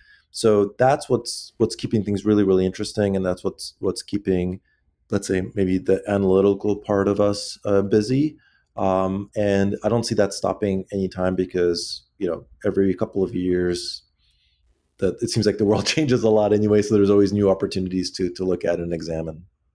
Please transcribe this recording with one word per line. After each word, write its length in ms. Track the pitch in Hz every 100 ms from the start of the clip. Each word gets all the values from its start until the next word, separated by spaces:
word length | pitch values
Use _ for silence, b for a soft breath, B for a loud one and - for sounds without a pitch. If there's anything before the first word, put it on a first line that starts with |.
| b b b
So 440 | - 113 104 101 -
that's 300 | 127 151 -
what's, 440 | 120 - - - -
what's 180 | 113
keeping 300 | - - 110
things 200 | 98 101
really, 200 | 101 104
really 200 | 95 92
interesting. 520 | 92 92 107 - 101 98
And 100 | 92
that's 160 | 90
what's, 320 | - - - -
what's 220 | 101 90
keeping, 580 | - 104 98 92 90 95 _ _ _ _ -
let's 160 | 101 -
say, 160 | 95 92
maybe 240 | 104 92 92
the 240 | 92 95 -
analytical 720 | 101 95 95 98 98 107 101
part 320 | - 101 98
of 120 | 101
us, 380 | 104 104 - -
uh, 180 | 107 98
busy. 540 | 98 113 110 131 151 - b b b -
Um, 540 | 98 95 95 98 101 -
and 400 | 101 98 98 101
I 60 | 107
don't 160 | 117
see 100 | 110
that 180 | 104 98
stopping 520 | - 95 92 104 95 92
anytime 420 | 101 95 92 92
because, 720 | 92 90 90 87 85 - - _ -
you 100 | 92
know, 180 | 82 - -
every 300 | 104 95 98
couple 300 | 90 110 98
of 100 | 92
years 720 | 92 90 90 90 87 - - _ _ _ _ _ _ _ _ _ -
that 180 | 95 90
it 100 | 113
seems 160 | 120 104
like 120 | 101
the 60 |
world 220 | 104 104 98
<laughs> 80 |
changes 280 | - 151 123
a 80 | 110
lot 220 | 107 104
anyway. 300 | 104 107 104
So 120 | 101
there's 160 | 107 101
always 220 | 101 98
new 180 | 101 98
opportunities 600 | 95 95 95 92 92 90
to, 180 | - 90
to 100 | 87
look 200 | 92 87
at 140 | 85 85
and 140 | 85
examine. 540 | 85 80 80 80 78 92 _ _